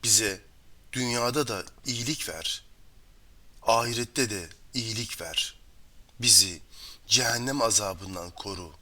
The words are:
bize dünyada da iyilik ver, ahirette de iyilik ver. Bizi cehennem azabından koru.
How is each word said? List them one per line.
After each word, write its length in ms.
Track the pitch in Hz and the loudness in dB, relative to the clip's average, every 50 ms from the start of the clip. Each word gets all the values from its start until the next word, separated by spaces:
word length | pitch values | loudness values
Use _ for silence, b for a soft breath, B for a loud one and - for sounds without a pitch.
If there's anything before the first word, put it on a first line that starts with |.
| - | 4
bize 380 | 113 - - 110 101 95 92 - - - - - - - - - - - | 6 4 6 4 2 -2 -2 -10 -20 -20 -20 -20 -20 -20 -20 -18 -10 -6
dünyada 560 | 123 127 120 120 120 120 120 127 151 143 120 | -4 -2 0 0 0 0 2 2 0 0 0
da 160 | 113 95 90 - - - - | -2 -6 -8 -10 -16 -12 -8
iyilik 420 | 131 123 117 120 120 156 - - - | -6 -6 -4 -2 -4 -4 -4 -6 -8
ver, 360 | 82 80 85 - - - - - - _ - - - - - - - - - - - - - - - - - | -8 -6 -6 -6 -6 -6 -10 -18 -20 _ -20 -20 -20 -20 -20 -20 -20 -20 -20 -20 -20 -20 -20 -20 -20 -6 2
ahirette 680 | - 113 117 117 120 117 113 120 - - 139 131 113 | 4 4 4 4 0 -2 -4 -4 -4 0 -2 0 0
de 180 | 104 95 87 82 - - - - - | -2 -6 -8 -10 -14 -18 -20 -8 -8
iyilik 460 | 127 117 113 110 113 120 - - - | -6 -6 -4 -4 -6 -6 -6 -8 -8
ver. 400 | 87 82 73 - - - - - - - - - - - - - - - - - | -8 -4 -2 -2 -4 -4 -6 -14 -20 -20 -20 -20 -20 -20 -20 -20 -20 -20 -12 -2
Bizi 420 | 107 98 - - 101 95 90 80 - B B B B B B B B | 4 6 8 8 6 4 0 -10 -14 B B B B B B B B
cehennem 560 | - - 131 127 117 117 120 120 131 139 143 120 | 2 2 4 4 4 0 0 0 -2 0 2 2
azabından 680 | 113 110 107 107 98 95 87 98 95 95 90 85 87 | 4 4 4 2 0 -4 -6 -10 -10 -10 -10 -10 -10
koru. 420 | 87 - - 101 98 92 92 82 76 - | -12 -12 -10 -10 -8 -8 -10 -14 -16 -20